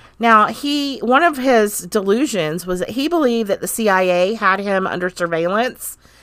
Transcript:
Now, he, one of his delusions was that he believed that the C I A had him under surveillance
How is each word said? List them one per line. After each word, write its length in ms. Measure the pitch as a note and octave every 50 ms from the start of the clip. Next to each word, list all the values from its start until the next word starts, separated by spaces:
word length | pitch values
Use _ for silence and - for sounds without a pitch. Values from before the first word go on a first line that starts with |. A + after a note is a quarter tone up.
| - - _ -
Now, 280 | A3+ A#3 A3 G#3+ G#3+
he, 520 | B3+ A3+ - C#4+ C#4+ D4 D4 C#4+ C#4 C4 -
one 240 | - A3+ B3+ C#4+ F4
of 140 | E4+ D4
his 420 | C4 B3 C4+ B3 A3 G#3 G#3 - -
delusions 880 | F3+ F3 - G#3+ F#3+ G3 G#3 A#3+ D#4 C4 A3+ F3+ D#3 D3+ D#3+ F3+ F3
was 140 | F#3 F3+ F3+
that 100 | F3+ -
he 160 | G#3+ C4+ C#4
believed 420 | D#4+ F4 E4 D4 A#3+ A#3 A#3 A3 G3
that 120 | F#3+ -
the 60 | - F#3
C 180 | - - A3
I 140 | G3+ F#3+ F#3
A 320 | F#3 F3+ F3 F3 F#3 G3 A3+
had 260 | A3+ G#3+ F#3+ F#3+ G3
him 260 | G3 G3+ G3 F#3+ F#3+
under 240 | - - F3+ F3+ F3+
surveillance 880 | - - F3 E3+ E3 E3 E3+ F3 G3 A3 B3 C4 - - - - - - _ _ _ _